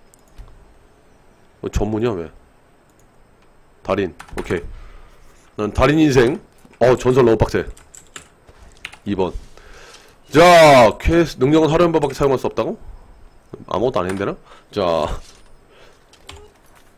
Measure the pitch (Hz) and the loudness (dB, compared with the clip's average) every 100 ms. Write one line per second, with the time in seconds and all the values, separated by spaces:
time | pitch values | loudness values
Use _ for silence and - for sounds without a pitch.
0 | _ _ _ - - - _ _ _ _ | _ _ _ -20 -20 -20 _ _ _ _
1 | _ _ _ _ _ - 101 - 107 107 | _ _ _ _ _ -16 -8 -6 -4 -4
2 | 120 92 80 - _ _ _ _ _ _ | -6 -6 -12 -18 _ _ _ _ _ _
3 | _ _ _ _ _ _ _ _ - 98 | _ _ _ _ _ _ _ _ -6 -4
4 | 90 - - - - 90 - - - - | -4 -10 -16 -14 -8 -8 -8 -18 -20 -20
5 | - - - _ _ - 104 - 131 156 | -20 -20 -20 _ _ -10 -8 -2 0 2
6 | 151 127 120 185 _ _ _ - 123 117 | 2 2 2 -2 _ _ _ -2 0 2
7 | 131 127 120 110 - 98 - - - - | 0 2 2 2 0 -4 -8 -16 -20 -20
8 | _ - - _ _ - - - - - | _ -20 -20 _ _ -20 -20 -20 -20 -16
9 | 101 95 87 - - - - - - - | -8 -6 -6 -8 -18 -20 -20 -20 -20 -20
10 | _ _ - 147 175 170 151 135 110 - | _ _ -2 4 6 8 8 8 6 2
11 | - 165 165 - 131 156 156 165 175 160 | -2 0 -2 -2 0 2 2 0 0 0
12 | 147 131 143 127 - - 135 233 - - | -4 -2 -2 -2 -4 -6 -8 -8 -16 -20
13 | - - - _ _ - - 92 123 98 | -20 -20 -20 _ _ -20 -8 -4 -4 -4
14 | 90 98 104 190 - - _ 104 90 82 | -6 -6 -8 -10 -18 -20 _ -6 -2 -2
15 | 78 - - - - - _ _ - _ | -4 -8 -14 -20 -20 -20 _ _ -20 _
16 | _ _ - - - _ _ _ _ | _ _ -20 -20 -20 _ _ _ _